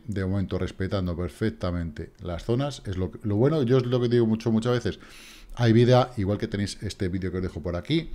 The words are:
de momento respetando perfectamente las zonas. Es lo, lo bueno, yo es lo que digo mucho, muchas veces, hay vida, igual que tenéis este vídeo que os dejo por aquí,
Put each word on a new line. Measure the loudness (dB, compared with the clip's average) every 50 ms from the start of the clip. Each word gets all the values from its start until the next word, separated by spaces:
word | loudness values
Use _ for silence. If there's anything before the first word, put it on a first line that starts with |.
| -10 -8
de | -4 -4 -2
momento | 0 0 0 -2 -2 -2 -4
respetando | -4 -4 -4 -6 -6 -4 -2 -2 -2 -2 -2 -4
perfectamente | -4 -6 -4 -4 -4 -4 -2 -2 -4 -4 -4 -4 -4 -6 -8 -10 -12 -12 -14 -12
las | -10 -8 -8 -6 -4
zonas. | -2 -2 0 -2 -2 -6 -8 -8
Es | -8 -4
lo, | -4 -4 -4 -6 -6 -4
lo | -2 0
bueno, | 2 2 2 2 2 2
yo | 4 4 2
es | 2
lo | 2 0 0
que | 2 2
digo | 4 4 4
mucho, | 4 2 0 0 0
muchas | 0 2 2 0
veces, | 0 0 0 -2 -4 -6 -10 -20 -20 -20 -20 -20 -20 -20 -20 -14 -4
hay | 2 4 6 6
vida, | 8 8 8 8 6 6 4 0
igual | -2 -2 -2 -2 -2
que | -2 -4
tenéis | -2 -2 -4 -4 -4 -6
este | -8 -8 -6 -4 -4 -2
vídeo | -2 -2 -4 -4
que | -4 -4
os | -4
dejo | -6 -6 -6
por | -6 -4 -6
aquí, | -6 -4 -2 -2 -2 -2 -2 -4